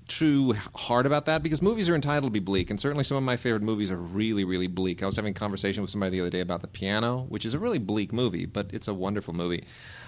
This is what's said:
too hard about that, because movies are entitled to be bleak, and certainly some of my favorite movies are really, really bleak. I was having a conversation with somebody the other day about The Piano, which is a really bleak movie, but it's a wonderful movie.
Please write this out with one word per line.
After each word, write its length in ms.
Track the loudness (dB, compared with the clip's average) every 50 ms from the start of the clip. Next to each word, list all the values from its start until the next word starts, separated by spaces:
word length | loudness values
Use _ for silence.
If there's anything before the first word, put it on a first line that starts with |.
| -8
too 480 | -6 -2 2 4 4 6 6 6 4 4 2 -2 -8 -12
hard 300 | -10 -2 2 4 4 4
about 200 | 4 4 2 2
that, 160 | 2 0 2
because 200 | 2 0 0 2
movies 280 | 4 2 4 4 2 2
are 60 | 4
entitled 300 | 2 2 2 2 2 2
to 40 | 2
be 120 | 0 0
bleak, 280 | 0 2 2 0 0 0
and 80 | -2 -2
certainly 280 | -2 0 0 0 0
some 100 | 0 0
of 80 | 0 0
my 140 | 0 0 0
favorite 240 | 0 0 0 2 0
movies 260 | 0 0 0 0 0
are 80 | -2 -4
really, 460 | -4 -4 -2 0 2 2 2 2 2
really 240 | 2 2 0 0 0
bleak. 340 | 0 0 0 0 0 0
I 40 | -2
was 100 | -2 -2
having 160 | 0 -2 -2
a 20 | -2
conversation 480 | -2 -2 -2 -2 -2 -2 -2 0 -2
with 80 | -2 -4
somebody 220 | -2 -2 -2 0
the 80 | 0 0
other 100 | 0 0
day 120 | 0 -2
about 200 | -2 -2 -2 -4
The 60 | -4 -8
Piano, 580 | -8 -6 -2 0 0 0 0 0 0 -2 -4 -6
which 160 | -6 -6 -4
is 80 | -2 -2
a 60 | -2
really 200 | -2 0 0 0
bleak 320 | 0 0 0 0 0 0
movie, 340 | 0 0 0 0 0 -2 -4
but 240 | -4 -4 -4 -6 -4 -6
it's 160 | -6 -6 -6
a 40 | -4
wonderful 400 | -2 -2 -2 -2 -2 -4 -4 -4
movie. 300 | -2 -2 -2 -2 -4 -4 -10 -16 -20 -18 -18 -18 -18 -18